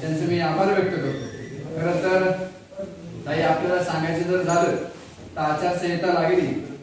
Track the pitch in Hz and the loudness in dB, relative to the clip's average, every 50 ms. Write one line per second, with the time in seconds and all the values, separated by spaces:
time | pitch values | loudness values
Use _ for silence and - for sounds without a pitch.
0 | 160 160 156 156 175 - 175 170 165 156 156 185 196 202 196 185 180 - 175 156 | -4 -2 -2 0 0 0 2 2 2 2 2 4 4 4 4 4 2 2 0 0
1 | 139 135 131 - - - - - - - - - - - 165 160 160 175 175 175 | -2 -2 -4 -4 -6 -10 -10 -12 -12 -12 -10 -10 -10 -8 -6 -2 0 0 0 2
2 | 185 185 185 190 190 185 185 185 185 - - - - - - - 196 180 - - | 2 4 4 4 4 4 2 0 -4 -8 -10 -14 -20 -16 -12 -10 -10 -10 -10 -14
3 | - - - - - - 151 160 165 170 165 - 185 180 180 180 175 - 165 160 | -14 -12 -12 -10 -6 -2 0 2 2 2 2 2 2 2 2 2 2 0 0 0
4 | 156 165 160 165 175 175 185 185 170 165 170 175 - - - - - - - - | 0 0 0 0 0 2 2 2 2 2 4 4 4 4 2 -2 -4 -6 -10 -16
5 | - - - - - - - 156 156 151 151 151 175 175 175 175 180 175 170 165 | -18 -18 -18 -18 -18 -12 -4 -2 0 0 0 0 0 0 0 0 0 -2 0 0
6 | 185 180 175 170 160 170 185 180 147 131 - - - - - - | 2 2 2 2 4 4 4 4 2 0 -2 -4 -6 -8 -12 -14